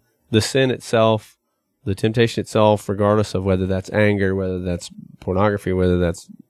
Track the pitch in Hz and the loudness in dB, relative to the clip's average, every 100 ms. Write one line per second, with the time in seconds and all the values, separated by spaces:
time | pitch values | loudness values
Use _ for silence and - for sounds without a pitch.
0 | _ _ _ 110 - 135 131 113 - 117 | _ _ _ 0 2 0 0 -2 -2 2
1 | 113 107 - _ _ _ _ _ - 95 | 2 0 -4 _ _ _ _ _ -8 -2
2 | 113 110 117 - 98 110 107 107 - 98 | -2 2 0 0 -2 2 4 2 -2 -2
3 | 104 107 101 101 95 92 92 92 - 104 | 2 2 0 -2 0 0 0 -4 -4 0
4 | 104 101 98 95 92 92 90 87 - - | 2 2 0 -2 -4 -4 -4 -6 -8 -20
5 | - - - 92 104 101 - 92 90 90 | -20 -12 -4 0 0 0 -2 0 2 2
6 | 87 90 - - _ | 0 -4 -10 -20 _